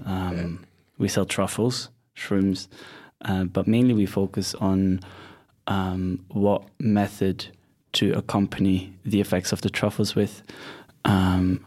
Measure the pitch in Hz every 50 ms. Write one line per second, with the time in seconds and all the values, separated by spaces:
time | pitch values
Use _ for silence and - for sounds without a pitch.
0 | - 98 95 92 92 90 87 85 87 85 82 - - _ _ _ _ _ _ -
1 | 98 98 - 104 92 - - - 98 - - - 110 127 127 - - - _ _
2 | _ _ - - - - 101 95 95 98 92 - - - - - - - - -
3 | - - _ - - - 95 92 92 87 - 98 95 107 110 117 127 127 120 104
4 | 98 92 - 98 98 95 - 101 95 - - - 104 95 95 95 95 95 92 92
5 | - - - - - - - - _ _ _ _ - - 98 95 95 92 92 92
6 | 92 92 92 92 - - - 104 98 101 101 - - - _ - - 110 104 104
7 | 101 98 - - 101 95 92 - - - - _ _ _ _ _ _ - - -
8 | 107 98 - 107 - - - 104 101 - - - 95 95 95 90 90 - - -
9 | - 107 107 101 101 - - 92 90 - 107 - - 101 - - - 104 - -
10 | 107 - - 104 104 104 - - - - - - - - - - - _ - _
11 | - - 101 92 92 92 92 92 90 90 90 90 -